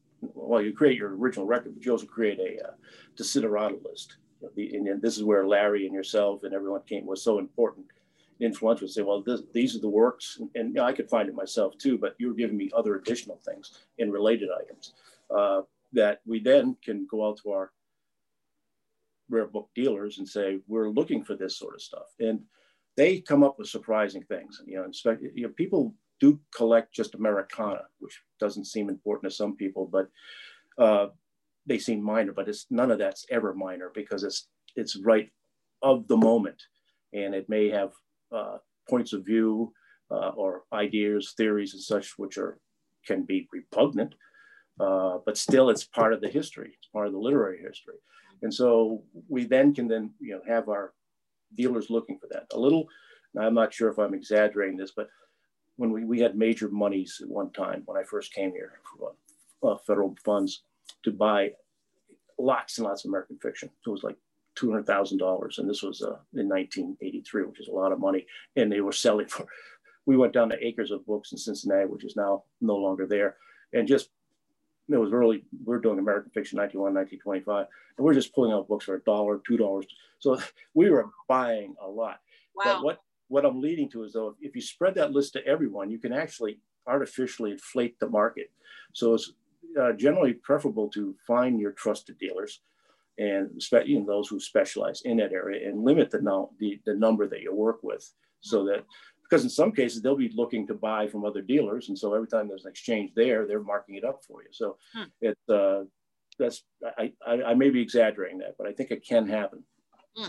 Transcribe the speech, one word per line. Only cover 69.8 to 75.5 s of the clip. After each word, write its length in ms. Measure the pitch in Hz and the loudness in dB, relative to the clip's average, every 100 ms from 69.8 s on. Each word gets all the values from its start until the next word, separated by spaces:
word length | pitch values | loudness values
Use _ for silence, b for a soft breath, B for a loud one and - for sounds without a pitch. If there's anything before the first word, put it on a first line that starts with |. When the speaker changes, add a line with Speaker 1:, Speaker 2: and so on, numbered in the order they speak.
| B B - | B B 4
Speaker 1:
we 120 | 131 | 6
went 160 | 120 | 6
down 160 | 123 113 | 4 2
to 160 | 113 117 | 0 -4
acres 260 | 117 107 | -4 -4
of 140 | - - | -6 -4
books 260 | 104 - | -4 -4
in 60 | - | -10
Cincinnati, 500 | - 104 101 98 98 | -8 -6 0 2 2
which 180 | - - | -4 -8
is 100 | 107 | -4
now 280 | 101 98 - _ | -2 -2 -4 _
no 140 | 113 101 | 0 0
longer 300 | 98 95 92 | 0 -2 0
there, 300 | 104 101 b b b b | 0 0 b b b b
and 140 | - 135 | -2 4
just, 220 | 135 - _ _ _ _ _ _ _ - | 2 2 _ _ _ _ _ _ _ 0
it 80 | 143 | 2
was 140 | 107 | 2
really, 340 | 120 117 110 - | 4 4 4 -4